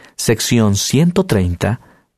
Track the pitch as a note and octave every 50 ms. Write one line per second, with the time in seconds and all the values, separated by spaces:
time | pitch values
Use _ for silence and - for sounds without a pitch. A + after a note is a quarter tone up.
0 | - - _ - - - A2+ - - - B2 A#2 G#2+ G#2 G2 G2 - - A#2+ C#3
1 | E3+ F3 F3 G3+ F#3+ - C3 G2 F2+ F2 F2 - - G2+ A#2 - - - _ _
2 | _ _ _